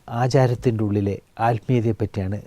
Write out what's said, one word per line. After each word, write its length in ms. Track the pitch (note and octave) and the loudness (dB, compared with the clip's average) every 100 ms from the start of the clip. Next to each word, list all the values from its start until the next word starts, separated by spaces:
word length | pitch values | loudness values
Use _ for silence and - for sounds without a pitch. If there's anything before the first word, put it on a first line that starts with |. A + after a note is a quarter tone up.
| - A#2+ | -8 -2
ആചാരത്തിൻ്റെ 600 | B2+ C#3 B2+ A#2+ B2+ A2 G#2+ | 2 4 4 2 0 0 0
ഉള്ളിലെ 280 | G#2 G2+ F#2+ - - A#2 | 0 -2 -4 -10 -2 0
ആത്മീയതയെ 480 | A#2 - B2 A2+ G#2 | 0 0 0 0 -2
പറ്റിയാണ് 380 | G#2 - F#2+ G#2 | -4 -4 -6 -6